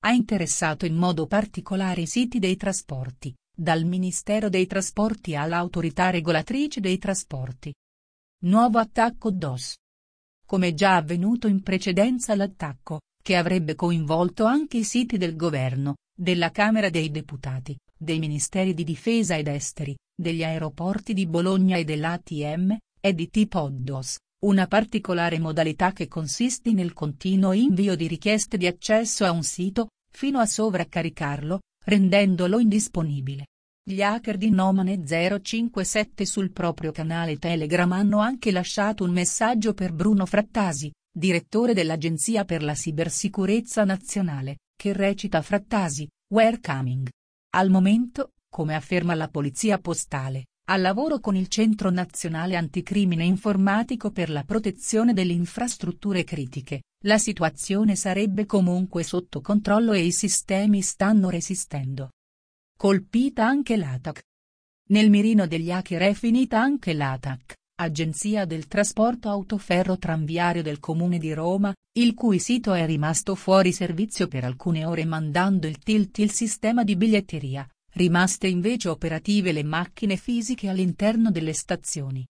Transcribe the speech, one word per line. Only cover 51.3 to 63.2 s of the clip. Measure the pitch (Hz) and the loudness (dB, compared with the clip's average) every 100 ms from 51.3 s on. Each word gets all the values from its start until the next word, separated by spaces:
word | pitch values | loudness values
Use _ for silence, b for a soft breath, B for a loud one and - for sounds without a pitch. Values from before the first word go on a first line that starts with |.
| 190 | -2
il | 185 | 0
Centro | - 220 214 202 | 0 2 2 0
Nazionale | 180 180 - 175 160 175 180 | 0 -2 -6 -6 -4 -2 -2
Anticrimine | 165 - 175 190 196 165 170 | -2 -4 -2 2 2 2 2
Informatico | 185 214 196 196 202 233 233 214 | 2 2 2 4 2 0 -4 -6
per | 202 170 | -4 -4
la | 147 | -4
protezione | 139 220 220 185 - 214 233 | -2 -2 -2 -6 -2 2 4
delle | 208 185 | 4 2
infrastrutture | 170 170 - 247 - 208 175 202 185 | 0 -2 -4 -6 -4 -6 -4 -2 -2
critiche, | 147 175 131 139 127 - - _ | -2 -4 -6 -8 -8 -10 -12 _
la | 202 214 | 2 2
situazione | 214 208 165 - - 196 214 190 | 2 0 -2 -2 -4 0 2 2
sarebbe | 196 185 208 185 208 | 0 0 0 -2 0
comunque | 208 180 180 185 170 | 2 2 2 -2 -4
sotto | 165 180 180 147 | -4 -4 -4 -12
controllo | - 208 208 208 233 | 0 0 2 2 4
e | 208 170 | 2 2
i | |
sistemi | 175 202 - - 190 208 202 | 0 0 -2 -2 0 2 2
stanno | 190 - 196 214 185 | 0 0 4 4 4
resistendo. | 175 - 185 - 147 131 135 135 _ _ _ _ _ _ _ | -2 -4 -6 -6 -6 -6 -8 -10 _ _ _ _ _ _ _
Colpita | 196 196 196 226 | 2 2 2 0